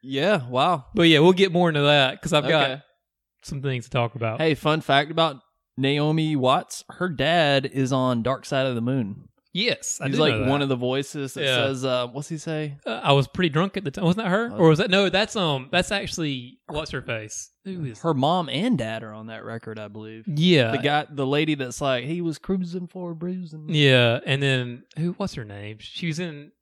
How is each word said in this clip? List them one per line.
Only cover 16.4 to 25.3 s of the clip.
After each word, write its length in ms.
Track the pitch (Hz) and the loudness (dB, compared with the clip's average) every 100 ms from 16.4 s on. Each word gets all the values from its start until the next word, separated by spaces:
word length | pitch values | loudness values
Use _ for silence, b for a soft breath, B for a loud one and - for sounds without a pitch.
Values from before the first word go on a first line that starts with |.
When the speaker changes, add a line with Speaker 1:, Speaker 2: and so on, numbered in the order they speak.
| 123 - - | -10 -18 -8
Speaker 2:
what's 220 | 151 156 | -8 -6
her 100 | 135 | -8
face? 480 | 120 113 107 - - _ | -6 -8 -8 -14 -14 _
Who 220 | 190 185 | -12 -8
is 160 | 143 107 | -8 -4
Speaker 1:
Her 120 | 165 | -2
mom 340 | 139 139 180 160 | 2 2 2 0
and 280 | 131 233 185 | -2 0 0
dad 240 | 110 113 | -2 -6
are 100 | 113 | -10
on 140 | 107 110 | -14 -12
that 180 | 110 | -12
record, 320 | 113 113 113 110 | -10 -10 -10 -12
I 80 | 104 | -12
believe. 380 | 107 110 110 113 | -12 -14 -12 -6
Speaker 2:
Yeah. 440 | 147 175 160 113 | 2 4 6 4
Speaker 1:
The 80 | 117 | 0
guy, 260 | 143 147 147 | 0 0 -2
the 160 | 143 131 | -4 -2
lady 260 | 143 156 | 0 0
that's 240 | 147 127 - | -4 -6 -4
like, 220 | 143 127 | -2 -2
"He 140 | 127 175 | -4 -4
was 200 | 170 151 | -6 -6
cruising 480 | - 190 175 180 175 | -4 -4 -4 -8 -10
for 240 | 185 175 | -10 -12
a 40 | |
bruising." 520 | 165 175 185 170 156 156 | -8 -8 -8 -10 -14 -2
Speaker 2:
Yeah, 500 | 156 139 127 120 120 | 4 6 6 4 2
and 160 | - 135 | -2 0
then 400 | 139 131 123 120 _ - | 0 0 -4 -10 _ -6
who? 140 | 170 | -6
What's 220 | - 196 | -4 -8